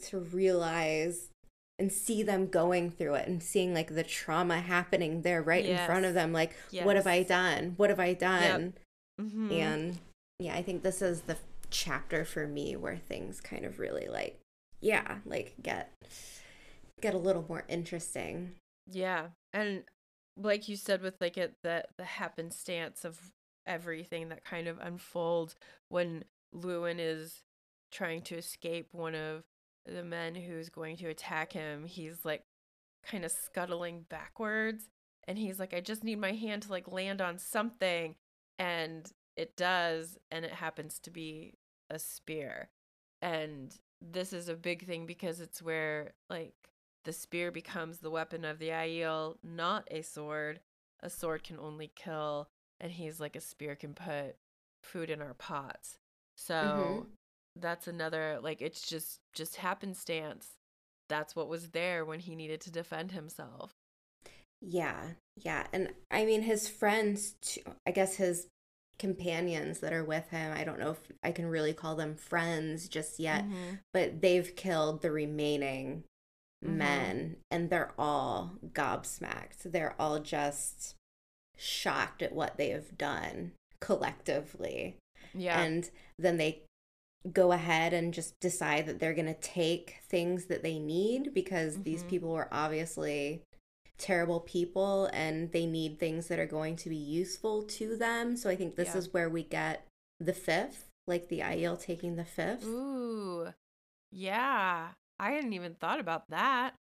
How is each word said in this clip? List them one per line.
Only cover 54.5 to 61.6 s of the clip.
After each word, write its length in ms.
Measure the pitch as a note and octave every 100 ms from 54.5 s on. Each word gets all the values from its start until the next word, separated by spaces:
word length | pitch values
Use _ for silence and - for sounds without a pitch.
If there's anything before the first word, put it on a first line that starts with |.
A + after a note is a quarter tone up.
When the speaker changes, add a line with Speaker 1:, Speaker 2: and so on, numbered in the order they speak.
| _ _ _
Speaker 2:
food 280 | - F3+ D#3+
in 120 | D3+
our 120 | D3
pots." 640 | B2 - D3 C#3 - - - _ _ _ -
So 160 | - E3
Speaker 1:
Mm-hmm. 540 | D3+ D3 - G#3 - - _ _ _ F3
Speaker 2:
that's 320 | F3 E3+ -
another, 520 | E3+ D#3+ D#3+ D#3 D3
like, 200 | C#3 D#3
it's 240 | D#3 - -
just, 300 | D#3+ E3+ - _
just 240 | - D#3+ -
happenstance. 1000 | F#3 G3 G3+ F3+ - D#3+ D3+ - - - _ _ _ _ -
That's 280 | D3+ D3+ -
what 120 | D3
was 220 | E3